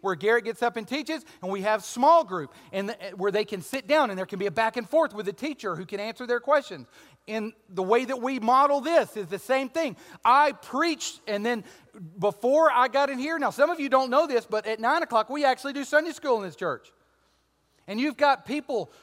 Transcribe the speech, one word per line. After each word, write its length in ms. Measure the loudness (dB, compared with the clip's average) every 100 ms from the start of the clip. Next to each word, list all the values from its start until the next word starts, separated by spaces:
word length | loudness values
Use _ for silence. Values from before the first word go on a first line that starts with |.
where 120 | -6
Garrett 300 | -2 2 2
gets 180 | 0 -2
up 140 | -2 -2
and 120 | -6
teaches, 380 | -6 -6 -8 -10 -12
and 100 | -8
we 120 | -4
have 200 | 0 -2
small 400 | -2 0 4 4
group, 300 | 4 -4 -8 -14 -10
and 180 | -6 -6
the, 40 | -8 -12 -4
where 160 | -2
they 140 | 0 -2
can 160 | -6
sit 260 | -8 -8 0
down, 240 | 2 2
and 80 | -2
there 80 | -6
can 100 | -4
be 80 | -4
a 60 |
back 260 | 0 -2 -2
and 100 | 0
forth 280 | 2 2 -2
with 100 | -8
the 80 |
teacher 420 | -6 -8 -6 -6 -8
who 100 | -8
can 140 | -8
answer 280 | -8 -8 -4
their 140 | -2
questions. 460 | 2 2 0 -10 -16 -20 -20 _ -8
And 260 | -6 -6 -10 _
the 120 | -4
way 240 | 2 2 2
that 160 | -4
we 180 | -4 -2
model 400 | 2 4 4 2
this 380 | 2 2 2 -2
is 80 | -8
the 120 | -6
same 300 | -2 -2 -2
thing. 260 | -4 -4 -6 -18 -2
I 280 | 4 6 4
preached, 680 | 0 -6 -2 0 -2 -8 -12 -8
and 180 | -4
then 200 | -2 -4 -6 -20 _ -20 -18 -4
before 500 | -2 0 2 6 6
I 160 | 6 4
got 220 | 2 0
in 80 | 0
here, 220 | -4 -2
now, 100 | -2
some 220 | 2 2
of 80 | 2
you 100 | 2
don't 220 | 2 4
know 160 | 2 2
this, 180 | 0 -2
but 220 | -4 -4
at 120 | -2
nine 220 | 0 0
o'clock, 260 | 0 0 0
we 140 | 0
actually 300 | 0 0 -4
do 120 | -8 0
Sunday 260 | 0 0
school 260 | -4 -2 -2
in 60 |
this 120 | -4 -6
church. 360 | -6 -6 _ _ _ _ _ _ _ _ _ _ -10
And 140 | -4
you've 160 | -4 2
got 300 | 2 2 -2
people 480 | -8 -4 -6 -6 -12